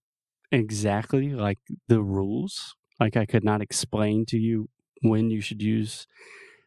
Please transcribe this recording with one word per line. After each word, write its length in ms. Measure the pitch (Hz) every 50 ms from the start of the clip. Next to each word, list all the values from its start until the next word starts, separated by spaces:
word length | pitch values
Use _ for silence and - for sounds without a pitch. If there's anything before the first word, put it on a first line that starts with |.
| _ _ _ _ _ _ _ _ _ _
exactly, 800 | - 127 110 107 110 104 104 104 101 104 110 - - 135 135 143 139
like, 240 | 120 104 101 98 - _ - - - _
the 160 | - 113 110
rules. 720 | 104 98 98 98 98 98 107 - 180 196 - - - - - _ _ _ _ _
Like, 180 | 107 104 -
I 100 | 120 107
could 180 | - - 113 98
not 180 | 107 107 107
explain 640 | 104 - - - - - - 107 107 104 107 110 113
to 120 | - - 113
you 300 | 110 113 113 110 110 - - _ _ _ _ -
when 280 | - 113 110 110 113 113
you 100 | 110 107
should 220 | 101 - 110 104
use 440 | 104 107 110 110 107 110 - - - - _ _ - - - - - - - _ _